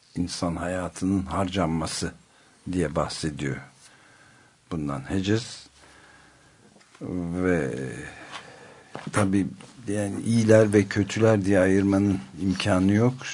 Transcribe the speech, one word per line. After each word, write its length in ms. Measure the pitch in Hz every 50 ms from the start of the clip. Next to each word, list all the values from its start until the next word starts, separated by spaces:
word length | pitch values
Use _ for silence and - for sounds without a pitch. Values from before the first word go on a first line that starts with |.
| _ _ -
insan 400 | 85 90 87 - - 92 87 82
hayatının 720 | 82 85 87 92 92 90 85 - - 95 92 98 95 90
harcanması 880 | 80 78 92 98 90 90 98 87 80 82 82 78 78 - - 92 80 - - _ _ _ _ _ _ _ _ - 90 87
diye 220 | 90 85 73 73
bahsediyor 600 | 82 76 - - - - 80 71 69 73 69 65 62 - - - _ - - - - - - - - - - _ _ _ _ _ _ _ -
bundan 400 | 90 82 73 71 69 67 67 -
Hedges. 560 | - 98 92 98 107 113 - - - - - - _ _ - - - - - - - - - - _ _ _ _ _ _ _ - _ - _ _ _ - - - - 92 87 85 85 90 90
Ve 320 | 92 87 82 71 64 60 64 67 64 58 58 - - - - - - - - - - - - - - - - - - - - - - -
tabii 340 | - 104 95 95 101 90 - - - - - - - - 101
yani 340 | 101 104 104 101 98 101 -
iyiler 500 | 110 117 117 110 107 110 110 110 104 101
ve 120 | 107 98
kötüler 600 | 101 - 107 98 98 - 107 110 110 110 104 101
diye 160 | 98 101 95
ayırmanın 600 | 92 95 95 98 98 98 98 98 101 101 95 95 - - - 78
imkanı 520 | 92 98 92 - - 104 95 92 92 95 101
yok. 220 | 107 117 127 127 131 - -